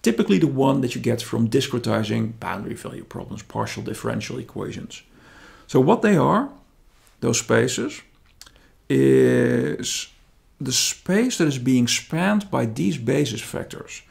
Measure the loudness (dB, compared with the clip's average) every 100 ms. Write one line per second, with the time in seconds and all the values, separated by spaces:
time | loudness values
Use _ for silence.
0 | 2 0 2 2 2 2 2 2 -2 -2
1 | -2 -2 -2 0 2 2 0 -4 -2 -2
2 | 0 -2 -4 -6 -8 -8 -8 -12 -12 -14
3 | -14 -14 -12 -14 -10 -8 -6 -8 -8 -6
4 | -6 -6 -6 -10 -10 -10 -10 -10 -14 -18
5 | _ _ -20 -20 -20 -20 0 4 4 4
6 | 4 4 4 2 -2 -10 _ _ _ _
7 | _ _ -2 -2 2 2 2 -2 -6 -8
8 | -20 _ _ _ -20 _ _ _ _ 4
9 | 6 6 6 4 2 2 -2 -4 -6 -6
10 | -8 _ _ _ _ _ -4 -2 -2 -4
11 | 0 2 2 2 0 2 2 4 4 0
12 | -2 -2 2 0 0 -2 -2 0 -2 0
13 | 0 0 0 -4 -8 -8 -8 -12 -16 -18
14 | _